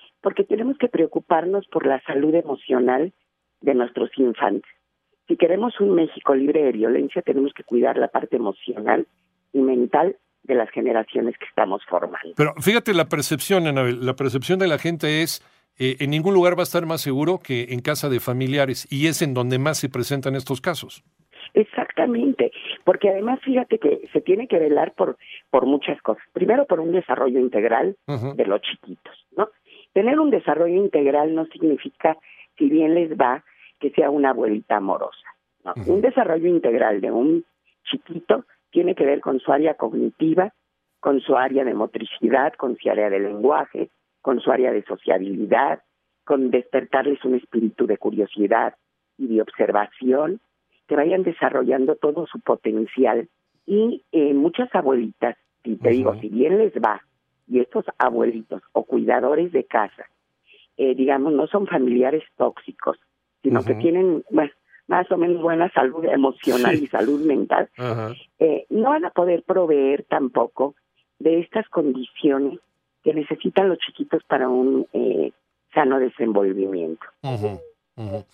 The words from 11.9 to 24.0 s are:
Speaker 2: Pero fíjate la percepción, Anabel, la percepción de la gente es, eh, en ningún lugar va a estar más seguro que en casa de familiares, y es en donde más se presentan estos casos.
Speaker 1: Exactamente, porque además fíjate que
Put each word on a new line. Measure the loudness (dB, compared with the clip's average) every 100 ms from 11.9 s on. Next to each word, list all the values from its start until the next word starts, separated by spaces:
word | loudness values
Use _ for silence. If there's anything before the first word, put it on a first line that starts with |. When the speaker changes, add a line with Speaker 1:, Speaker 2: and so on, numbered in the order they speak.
| -4 -4 -8 -8 -2
Speaker 2:
Pero | -2 0
fíjate | 0 0 0 0
la | 0
percepción, | -2 -2 -4 0 0 2
Anabel, | 0 0 -2
la | -4 -2
percepción | -2 -2 -2 0
de | 0
la | 0
gente | -2 -4 -2 -2
es, | -2 -6 _ _ _ -6
eh, | -4 -2
en | -2
ningún | 0 2
lugar | 4 4 2
va |
a |
estar | 0 -2 -2
más | -4
seguro | -2 -2 0 -2
que | -2 -6 -4
en | -6
casa | -4 -2 -2
de | -2
familiares, | -2 -4 0 0 0 -2 -6
y | -2 -2
es | 0
en | -2
donde | -2 0 0
más | 0 -2
se | -4
presentan | -4 -4 -4 -4 -4
estos | -4 -6
casos. | -6 -6 -10 -18 _ _ _ -20 -4
Speaker 1:
Exactamente, | -2 -2 -2 -6 -2 -2 0 0 0 -2 -4 -14 -2
porque | 0 2 2
además | 0 -2 -4
fíjate | -2 -2 0 0
que | 2 0